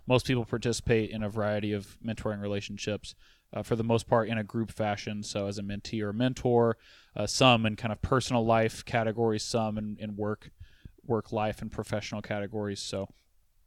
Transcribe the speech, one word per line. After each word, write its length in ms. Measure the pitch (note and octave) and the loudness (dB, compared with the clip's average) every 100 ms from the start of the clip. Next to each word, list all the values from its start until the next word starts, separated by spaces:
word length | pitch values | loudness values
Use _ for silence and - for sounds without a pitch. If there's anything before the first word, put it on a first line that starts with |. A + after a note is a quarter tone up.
| - | 2
most 180 | B2+ - | 2 2
people 200 | B2+ A2 | -2 -2
participate 640 | A#2 A#2 A2 - A2+ G#2+ | -2 -2 -2 2 2 2
in 100 | A2 | -4
a 80 | G#2 | -4
variety 440 | A2 G#2 G#2 G#2 | -2 0 0 -2
of 240 | G#2 G2 - | -4 -6 -10
mentoring 360 | A2+ G#2+ A2 G#2 | -8 -4 -4 -4
relationships, 720 | G2+ G2+ - G2+ - G2+ - - - _ _ | -4 -4 -6 -6 -4 -4 -6 -18 -20 _ _
uh, 100 | G#2+ | -8
for 120 | - A#2 | -2 0
the 80 | |
most 240 | A2+ A2+ - | 2 2 4
part 220 | A#2+ G#2+ | 2 2
in 80 | A2+ | -2
a 60 | |
group 280 | G2+ A#2 A2 | -2 -2 -4
fashion. 500 | - G#2+ G#2 - G#2 | -2 -2 -2 -6 -8
So 240 | G#2 G#2 G2+ | -6 -4 -2
as 100 | G#2 | -4
a 40 | |
mentee 380 | G2 G2+ - A2 | -6 -8 -6 -4
or 120 | G#2 | -2
mentor, 640 | G#2 B2+ B2+ B2+ A#2+ A#2 A2 - - _ - | 0 0 2 4 6 4 2 -6 -20 _ -6
uh, 120 | G#2 | -4
some 380 | - C3 A#2 A2 | 6 8 8 4
in 100 | G#2 | 0
kind 160 | A2+ | -4
of 100 | G#2 | -4
personal 440 | - C3 - B2 A2+ | 2 2 4 2 4
life 400 | A2+ A2 - - | 4 4 0 -2
categories, 580 | A#2 A2+ G#2+ A2+ G#2+ | 0 0 2 2 0
some 340 | - A#2 A2 G#2+ | 0 0 0 -2
in, 200 | G#2+ G2+ | -6 -8
in 160 | G#2+ G#2 | -8 -4
work, 360 | G#2 G#2+ - - - - - - - | -4 -4 -10 -20 -20 -20 -20 -12 -2
work 260 | A2+ - | -2 0
life 280 | A2+ G#2+ - | -2 -2 -2
and 80 | A2+ | -6
professional 500 | - G#2+ G#2+ - G#2+ | -8 -4 -4 -4 -8
categories. 580 | - G#2 G2+ G#2+ G#2 G2+ | -6 -6 -4 -4 -4 -6
So 280 | - G2 G2 _ _ _ _ _ | -6 -6 -6 _ _ _ _ _